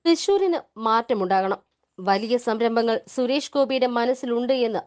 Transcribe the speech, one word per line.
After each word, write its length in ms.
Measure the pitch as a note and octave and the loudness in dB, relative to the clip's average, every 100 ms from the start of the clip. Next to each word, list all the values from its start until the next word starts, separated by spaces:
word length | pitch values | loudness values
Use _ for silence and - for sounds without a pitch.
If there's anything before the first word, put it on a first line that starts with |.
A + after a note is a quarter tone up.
തൃശ്ശൂരിന് 560 | E4+ E4 - G4 F#4+ E4 - G#3 | 0 2 2 2 2 -2 -6 -6
മാറ്റമുണ്ടാകണം. 840 | A3 A3+ A#3 A3+ F#3 F#3+ F#3+ G3 _ _ _ - | 0 0 2 -2 2 0 0 -4 _ _ _ -8
വലിയ 380 | F#3 G3 A3 A#3+ | -2 0 0 -2
സംരംഭങ്ങൾ 600 | A#3+ A3 A#3 A3+ A3+ A3+ - | -2 0 0 2 0 -2 -4
സുരേഷ് 440 | - B3 C#4+ - | -4 -2 -2 -2
ഗോപിയുടെ 320 | C#4+ C4+ C4 B3+ | 0 0 0 0
മനസ്സിലുണ്ട് 680 | A#3+ A#3+ B3 B3+ A#3 B3 C4 A3+ | 0 -2 -2 -2 -2 0 0 0
എന്ന് 160 | G3+ | -2